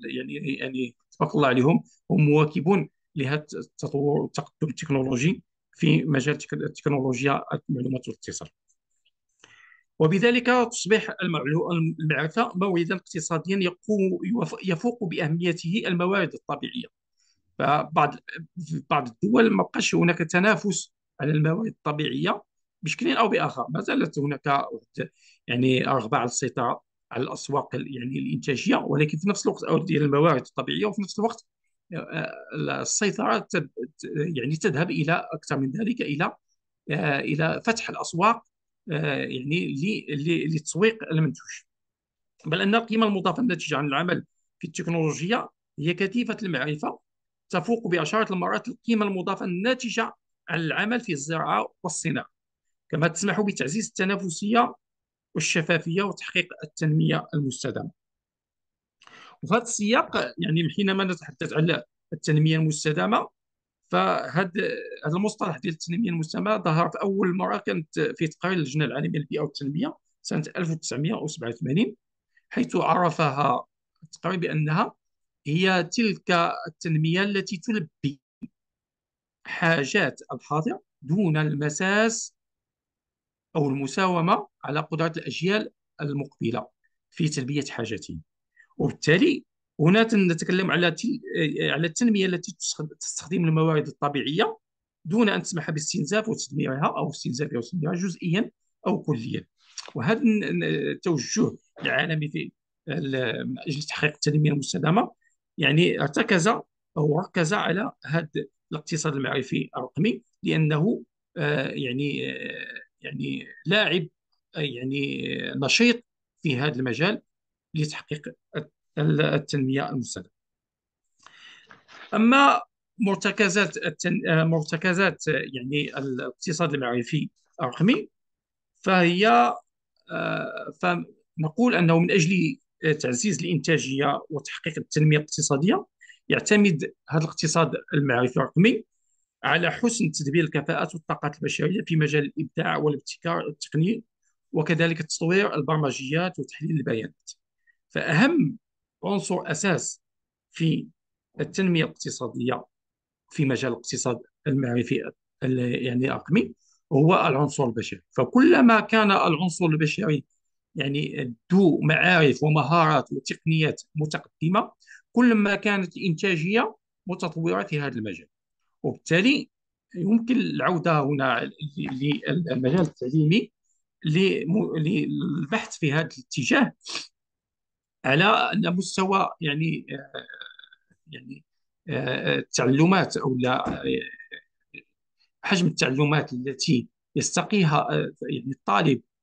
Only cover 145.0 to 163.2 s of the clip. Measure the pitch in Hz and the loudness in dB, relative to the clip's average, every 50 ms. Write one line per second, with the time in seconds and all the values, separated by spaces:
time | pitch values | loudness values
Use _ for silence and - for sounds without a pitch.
145 | 160 - - - 165 165 180 196 202 - - 151 143 143 160 156 147 131 120 - | -6 -8 -6 -4 0 2 2 2 2 0 0 -2 -2 0 0 0 0 0 -2 -4
146 | 135 131 151 165 180 185 - - 135 - - - 151 160 160 147 123 131 120 110 | -4 -2 -2 -2 -2 -2 -4 -8 -10 -10 -10 -8 -4 -2 -2 -2 -2 -2 -4 -4
147 | 110 - - _ _ - - _ _ _ _ _ _ _ _ _ _ _ - - | -4 -8 -12 _ _ -20 -20 _ _ _ _ _ _ _ _ _ _ _ -6 -4
148 | - 151 156 156 233 285 349 302 - - - - _ _ _ _ _ _ _ _ | -2 0 4 4 4 4 4 2 2 0 -2 -6 _ _ _ _ _ _ _ _
149 | - 185 202 190 - - 185 180 - - 151 - - 196 165 - - - - - | -4 -2 -2 -2 -2 -2 -4 -4 -4 -4 -4 -2 0 0 0 0 -2 -6 -10 -12
150 | _ _ _ _ _ _ _ _ _ _ - - 165 160 139 - - - _ _ | _ _ _ _ _ _ _ _ _ _ -4 -2 0 0 0 0 -4 -8 _ _
151 | _ _ _ _ _ _ _ - 156 151 - - 190 180 170 160 151 - - - | _ _ _ _ _ _ _ -10 -8 -6 -2 0 2 2 4 2 2 0 -4 -8
152 | - 143 - - 135 113 - 127 120 127 127 - - - _ _ _ _ _ _ | -10 -10 -8 -8 -8 -8 -6 -4 -2 -2 -2 -4 -6 -12 _ _ _ _ _ _
153 | _ _ _ _ _ _ - - 151 135 127 110 131 127 117 - - - 139 123 | _ _ _ _ _ _ -2 0 2 2 2 0 0 -2 -4 -4 -6 -6 -6 -4
154 | - 131 117 113 - _ _ _ - 151 131 139 135 120 120 123 117 - - - | -2 -2 -4 -4 -8 _ _ _ -4 -2 0 0 0 0 0 0 0 0 -2 -2
155 | - - - _ _ _ _ _ - 131 131 127 123 123 120 - - 131 123 123 | -4 -6 -12 _ _ _ _ _ -2 -2 0 0 0 -2 -2 -2 -2 -2 0 0
156 | 127 - 120 - - - 156 226 - - - _ _ _ _ _ _ - 160 135 | 0 0 0 -4 -2 0 2 2 2 0 -4 _ _ _ _ _ _ 0 4 6
157 | 151 160 190 - - 165 131 139 147 139 - - 139 120 110 113 104 - 104 95 | 6 6 6 6 4 2 2 2 0 0 0 0 -2 0 -2 -4 -6 -6 -8 -12
158 | - _ - - 123 - - 247 262 - 339 285 254 233 226 214 208 - 233 220 | -14 _ -2 0 2 4 6 8 8 8 8 10 8 8 8 6 4 4 4 4
159 | 214 202 196 - - 175 160 147 185 180 156 - 180 165 156 156 160 151 - - | 6 6 4 4 4 2 2 2 0 -2 0 0 2 2 2 2 2 0 0 0
160 | 208 160 151 135 - _ _ _ _ _ _ _ _ _ - 135 131 143 139 147 | 0 0 0 0 -2 _ _ _ _ _ _ _ _ _ -8 -4 -4 -2 -2 -2
161 | 151 143 - 147 135 123 117 - _ - 180 196 196 165 139 - - 151 151 - | -4 -4 -6 -6 -6 -8 -8 -12 _ 2 4 6 6 6 6 4 4 4 4 4
162 | - 180 180 170 156 139 123 - 147 156 156 156 135 135 165 170 160 156 156 131 | 4 4 6 6 6 4 4 4 2 2 4 2 2 4 4 4 4 4 4 2
163 | 120 - - 139 | 0 -2 -6 -8